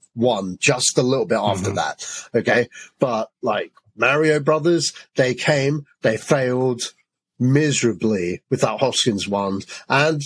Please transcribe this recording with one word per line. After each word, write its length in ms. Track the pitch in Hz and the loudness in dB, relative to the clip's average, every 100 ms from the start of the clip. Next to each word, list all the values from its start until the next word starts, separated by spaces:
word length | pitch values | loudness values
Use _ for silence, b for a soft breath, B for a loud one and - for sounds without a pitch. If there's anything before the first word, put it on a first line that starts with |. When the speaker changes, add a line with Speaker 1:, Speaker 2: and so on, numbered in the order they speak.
| _ | _
Speaker 1:
one 440 | 117 120 107 95 90 | -2 0 0 -4 -2
just 360 | - 127 - - | 0 0 0 0
a 40 | |
little 220 | 127 135 101 | 2 0 0
bit 140 | 110 | 0
after 300 | 104 92 101 | 0 0 -2
Speaker 2:
Mm-hmm. 40 | 95 | -2
Speaker 1:
that, 500 | 78 - - - - 120 | -4 -6 -12 -14 -6 -2
okay? 340 | 107 113 120 B B B | 2 0 0 B B B
But, 320 | 135 110 110 _ | 0 0 -6 _
like, 300 | 123 104 85 _ _ 104 | -4 -2 -4 _ _ -2
Mario 440 | 120 143 156 151 | 0 4 4 2
Brothers, 540 | 143 156 156 170 143 - B - | 2 2 2 2 0 -6 B 0
they 180 | 127 | 0
came, 540 | 123 - 147 135 151 143 _ | 0 0 2 2 -2 -6 _
they 140 | 117 110 | -2 -2
failed 760 | - 143 127 127 131 120 - - _ _ _ - | 0 0 0 0 0 -2 -6 -14 _ _ _ -2
miserably 1000 | 127 139 151 113 117 92 110 101 87 90 - | 2 4 2 0 0 0 -2 -2 -2 -6 -4
with 120 | 135 | -2
that 180 | 120 107 | 0 0
Hoskins 480 | 131 - 131 101 95 | -2 0 -2 -2 -2
one. 340 | 101 101 98 - B B | -2 -2 -4 -8 B B
And, 320 | 135 151 156 | 0 2 0